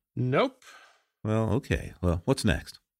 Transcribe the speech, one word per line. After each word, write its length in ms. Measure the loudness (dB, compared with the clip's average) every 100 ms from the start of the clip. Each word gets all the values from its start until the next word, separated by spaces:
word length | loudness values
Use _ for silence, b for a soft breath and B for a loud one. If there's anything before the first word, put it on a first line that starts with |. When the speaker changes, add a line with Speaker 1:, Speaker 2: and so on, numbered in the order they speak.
| _ -4
Speaker 1:
Nope. 480 | 0 2 0 -2 -20 B B B B _
Speaker 2:
Well, 280 | -2 0 2
okay. 400 | 0 0 -4 -4 -2
Well, 220 | 0 0 0
what's 180 | 0
next? 360 | 2 0 -4 -18 _ _